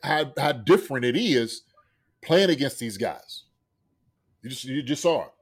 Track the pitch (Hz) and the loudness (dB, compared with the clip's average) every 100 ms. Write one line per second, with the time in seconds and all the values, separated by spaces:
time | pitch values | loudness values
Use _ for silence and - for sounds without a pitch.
0 | 147 151 151 - 147 131 107 190 - 135 | -4 -2 -2 -2 -2 0 4 4 4 -2
1 | 123 123 196 131 113 - _ _ _ _ | 0 0 2 2 0 -8 _ _ _ _
2 | _ _ - 170 196 143 139 - 117 98 | _ _ 2 4 4 2 0 -4 -8 -4
3 | 107 67 - - _ _ _ _ _ _ | -6 -6 -14 -20 _ _ _ _ _ _
4 | _ _ _ _ 120 131 131 139 127 147 | _ _ _ _ -14 -12 -6 -6 -4 0
5 | 175 147 76 _ | 2 0 -4 _